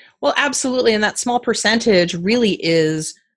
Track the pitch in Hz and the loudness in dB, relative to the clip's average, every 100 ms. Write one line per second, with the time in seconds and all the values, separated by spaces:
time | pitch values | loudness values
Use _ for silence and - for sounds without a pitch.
0 | - _ 285 262 277 262 269 254 233 214 | -20 _ -2 0 -2 -2 -2 0 2 2
1 | 208 - 247 240 247 220 208 226 226 185 | 0 -4 -4 -2 -2 -2 0 0 2 2
2 | 175 175 180 240 220 175 165 165 156 156 | 2 -2 -2 0 0 0 0 2 2 -2
3 | 156 - _ | -6 -12 _